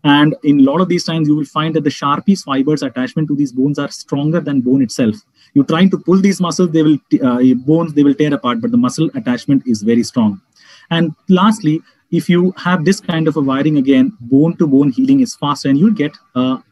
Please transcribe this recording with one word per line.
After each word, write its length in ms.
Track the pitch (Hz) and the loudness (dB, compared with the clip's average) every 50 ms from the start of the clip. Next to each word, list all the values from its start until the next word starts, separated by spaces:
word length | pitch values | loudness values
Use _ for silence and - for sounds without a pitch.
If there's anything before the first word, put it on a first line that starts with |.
| - | 2
And 320 | 147 143 143 147 156 - - - | 2 2 4 2 2 0 -2 0
in 160 | 151 147 143 | 0 4 4
a 20 | |
lot 180 | 135 135 143 170 | 4 2 2 0
of 80 | 185 160 | 0 0
these 160 | 175 175 - | -2 -4 -2
times, 220 | - 165 165 156 | -4 -4 -2 0
you 80 | 147 151 | 0 0
will 100 | 151 143 | 0 -2
find 300 | - _ 156 156 160 156 | -4 _ -4 -4 -2 -2
that 80 | 160 | -2
the 80 | 143 147 | -2 -2
Sharpie's 540 | - - 151 143 143 151 - - 196 190 - | -4 -2 -4 -4 -4 0 0 0 0 0 -2
fibers 380 | 156 135 135 131 151 156 139 | -4 -2 -2 0 0 -2 -2
attachment 460 | 143 131 - 127 127 123 - 165 156 156 | -4 -8 -6 -6 -8 -6 -4 -4 -2 -2
to 80 | 147 | -2
these 160 | 139 147 131 | -2 -2 -4
bones 280 | 120 127 131 147 143 143 | -2 -2 -2 -2 -2 -4
are 100 | 143 139 | -6 -8
stronger 500 | - - - - 151 139 143 156 160 175 | -10 -16 -10 -6 -4 -2 -2 -2 -2 -2
than 200 | 147 147 143 135 | -2 -2 -2 -2
bone 200 | 120 123 131 139 | 0 0 0 0
itself. 360 | 131 110 - - 127 110 107 - _ _ _ _ _ _ _ | 0 -2 -2 -2 -2 -2 -2 -4 _ _ _ _ _ _ _
You're 100 | 143 135 | 0 0
trying 260 | - 160 165 190 190 | 2 2 2 2 2
to 80 | 190 160 | 2 0
pull 200 | - 165 180 190 | 0 0 2 4
these 220 | 190 202 185 - | 2 2 0 0
muscles, 300 | 180 170 180 - 185 175 | -4 -4 0 -2 -2 0
they 120 | 156 160 | 2 2
will, 160 | 156 160 151 135 _ _ | 2 2 2 0 _ _
t-, 100 | 156 - | -2 0
uh, 340 | 139 127 120 123 127 131 127 123 127 | 0 0 0 2 2 2 2 2 0
bones, 280 | 139 156 165 165 165 147 | 0 0 0 0 -2 0
they 100 | 147 143 | 2 2
will 100 | 143 135 | 2 2
tear 180 | 139 151 151 | 0 0 -2
apart, 280 | 143 131 - 123 120 113 | -2 -2 -2 -4 -4 -2
but 100 | 113 117 | -4 0
the 60 | 120 | 0
muscle 340 | 120 123 123 - - 160 - - | 0 0 0 0 -2 -4 -4 -4
attachment 500 | 131 110 127 123 120 - - 139 135 - | -6 -4 -4 -6 -4 -2 -2 -2 0 0
is 160 | 127 113 107 | -2 -4 -2
very 220 | 101 113 117 117 113 | 0 0 0 0 0
strong. 360 | - - 127 113 104 98 95 _ _ _ _ _ _ - _ _ _ | -2 -2 0 0 0 -2 -4 _ _ _ _ _ _ -20 _ _ _
And 240 | 165 165 170 156 156 _ _ - | -2 0 0 -2 -4 _ _ 2
lastly, 520 | 185 180 190 226 214 - - 151 156 165 _ _ _ _ _ _ | 2 4 4 2 0 0 -2 -2 -2 -2 _ _ _ _ _ _
if 160 | 170 170 - - | -4 -4 0 0
you 240 | 175 175 180 185 - | 0 2 2 0 -2
have 280 | - - 180 180 180 151 | -4 -4 -2 -2 0 0
this 160 | 170 196 - | 0 0 0
kind 260 | - - 170 160 160 | -2 -6 -4 -2 -2
of 100 | 156 151 | -2 0
a 40 | 160 | 0
wiring 380 | 139 135 131 139 143 156 151 143 | -2 -2 -2 0 0 0 0 0
again, 380 | 131 135 135 131 131 135 - _ | 2 2 2 2 2 0 -2 _
bone-to-bone 720 | 120 120 135 135 151 170 170 - 170 147 135 135 147 143 | -4 0 2 2 2 2 0 0 0 2 2 2 2 2
healing 260 | 123 - 131 131 135 139 | 0 0 0 2 2 2
is 140 | 127 117 - | 2 -2 -4
faster, 340 | _ - 143 143 - - 143 | _ -4 -4 -4 -2 0 0
and 80 | 135 | 2
you'll 140 | 139 180 233 | 2 2 2
get 220 | 208 - 143 151 - _ _ _ _ | 2 0 -4 -6 -6 _ _ _ _
a 260 | 127 127 127 131 - _ _ | -4 -2 -2 -4 -6 _ _